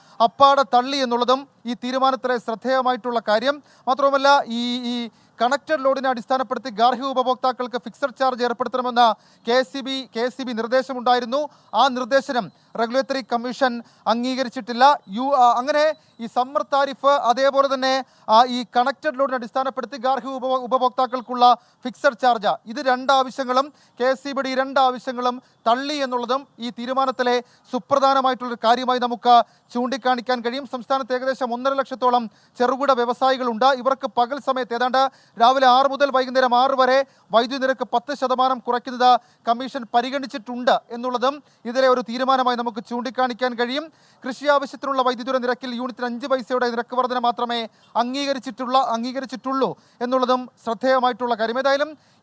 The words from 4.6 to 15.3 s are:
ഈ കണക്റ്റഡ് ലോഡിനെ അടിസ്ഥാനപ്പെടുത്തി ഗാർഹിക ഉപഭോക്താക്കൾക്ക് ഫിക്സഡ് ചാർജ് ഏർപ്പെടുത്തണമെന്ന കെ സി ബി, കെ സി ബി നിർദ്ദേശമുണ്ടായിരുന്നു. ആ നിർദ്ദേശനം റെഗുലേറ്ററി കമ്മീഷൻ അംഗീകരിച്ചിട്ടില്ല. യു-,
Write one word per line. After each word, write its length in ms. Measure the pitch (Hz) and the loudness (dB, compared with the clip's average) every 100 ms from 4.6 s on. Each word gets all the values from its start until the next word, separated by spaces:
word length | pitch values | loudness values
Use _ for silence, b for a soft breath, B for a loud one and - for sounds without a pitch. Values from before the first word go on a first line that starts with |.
| 240 247 240 240 | -4 -4 -4 -6
ഈ 140 | 233 b b - | -8 b b -4
കണക്റ്റഡ് 440 | 240 277 - 311 269 | 0 0 -2 -2 0
ലോഡിനെ 240 | 269 262 | 0 -2
അടിസ്ഥാനപ്പെടുത്തി 600 | 240 - 262 240 247 262 | -4 -2 -2 -2 -6 -6
ഗാർഹിക 360 | 202 240 240 269 | 2 2 2 -2
ഉപഭോക്താക്കൾക്ക് 720 | 262 254 254 262 247 247 240 | 0 0 0 -2 -2 -6 -8
ഫിക്സഡ് 380 | 240 - 277 226 | -10 -6 -6 -2
ചാർജ് 240 | 262 247 | -2 0
ഏർപ്പെടുത്തണമെന്ന 720 | 240 233 240 254 247 240 240 208 b b - | -2 -2 -4 -4 -2 2 2 2 b b 0
കെ 140 | 254 | 0
സി 180 | 262 277 | 0 -6
ബി, 280 | 262 269 254 226 | -8 -8 -8 -6
കെ 140 | 247 | -6
സി 140 | 240 | -6
ബി 100 | 262 | -8
നിർദ്ദേശമുണ്ടായിരുന്നു. 960 | 220 226 262 262 254 240 247 240 269 294 b b | -6 -2 -2 -2 -2 2 2 0 -4 -4 b b
ആ 140 | 208 269 | 2 2
നിർദ്ദേശനം 640 | 247 247 269 262 247 170 b b - | 0 0 0 0 -4 -6 b b -6
റെഗുലേറ്ററി 420 | 233 254 - 269 | -2 -2 -2 -6
കമ്മീഷൻ 640 | 220 233 247 233 262 240 b b - | -4 -4 -4 -2 -2 -2 b b -2
അംഗീകരിച്ചിട്ടില്ല. 920 | 233 247 254 254 269 214 233 269 269 - | -2 -2 -4 -4 -6 -8 4 4 4 -2
യു-, 240 | 202 269 | -6 0